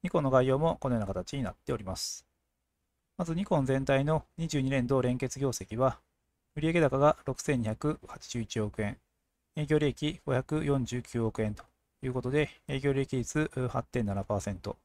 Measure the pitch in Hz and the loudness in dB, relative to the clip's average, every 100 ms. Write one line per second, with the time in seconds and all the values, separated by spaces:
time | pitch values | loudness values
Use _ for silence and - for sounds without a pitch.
0 | 180 170 139 131 131 135 165 170 131 120 | 0 0 4 4 6 2 2 0 0 0
1 | 98 92 90 139 117 - - 127 95 90 | -2 -4 -6 -4 -4 -6 -6 -4 -4 -6
2 | - - _ _ _ _ _ _ _ _ | -8 -10 _ _ _ _ _ _ _ _
3 | _ - 175 165 202 165 131 135 135 135 | _ -6 -2 -2 2 2 4 2 4 2
4 | 143 160 - - 165 147 131 135 123 135 | 4 0 -2 -6 -2 0 2 2 2 2
5 | 123 123 131 131 135 113 95 110 131 - | 2 0 -2 -2 -2 -2 -6 0 0 0
6 | _ _ _ _ _ - 156 170 147 135 | _ _ _ _ _ -4 0 4 4 6
7 | 147 - - 127 - 135 110 107 147 156 | 4 4 -4 -6 0 0 0 -2 -2 -4
8 | - - - 120 110 117 104 - 104 - | -8 -18 -8 -6 -4 -2 -2 -2 -6 -6
9 | _ _ _ _ _ - 143 151 147 - | _ _ _ _ _ -8 2 2 2 0
10 | 151 180 - 131 131 151 143 139 117 123 | -4 -4 -2 -2 0 -2 0 0 0 -4
11 | - 117 113 - 107 107 - _ _ _ | -4 -2 -2 0 -2 -2 -12 _ _ _
12 | 131 127 123 143 147 - - 135 139 135 | -4 -2 0 0 0 -6 -6 -2 0 0
13 | 135 131 120 151 151 - 127 120 - 123 | 0 -2 -2 -2 -2 -2 -2 -4 -4 -2
14 | 104 98 95 104 104 95 101 - | -2 -2 -2 -2 -2 -6 -8 -10